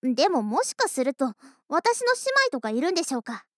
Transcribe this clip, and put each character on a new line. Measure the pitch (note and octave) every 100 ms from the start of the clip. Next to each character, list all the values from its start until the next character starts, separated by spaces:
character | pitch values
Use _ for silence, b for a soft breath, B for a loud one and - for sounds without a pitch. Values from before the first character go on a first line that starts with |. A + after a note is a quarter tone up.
で | C4 A#3+ F4
も、 | E4
も | G#3+ A#3+
し | B4+
か | - A#4
す | -
る | B3+
と、 | C4 C4 G#3 C4+ B _
私 | D#4 A4+ A#4+
の | A#4+
姉 | B4 C5+ C#5 C5
妹 |
と | B3+
か | A3
い | A3
る | D#4+
ん |
で | F4+
し | E4+
ょ | B3+
う |
か。 | A3 A#3 _